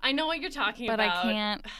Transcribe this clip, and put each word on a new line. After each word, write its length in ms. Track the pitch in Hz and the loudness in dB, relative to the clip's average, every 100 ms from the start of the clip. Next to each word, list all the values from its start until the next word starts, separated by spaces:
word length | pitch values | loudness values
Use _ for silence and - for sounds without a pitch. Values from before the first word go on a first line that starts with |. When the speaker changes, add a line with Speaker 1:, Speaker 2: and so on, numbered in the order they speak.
Speaker 1:
I 80 | 262 | 0
know 140 | 277 320 | 2 0
what 160 | 330 | -2
you're 80 | 349 | -4
talking 360 | - 208 220 233 | -2 -2 -2 0
Speaker 2:
but 120 | 220 | 2
I 60 | 208 | 2
Speaker 1:
about. 180 | 175 | 2
Speaker 2:
can't 420 | 226 214 208 208 - | 0 0 0 -4 -6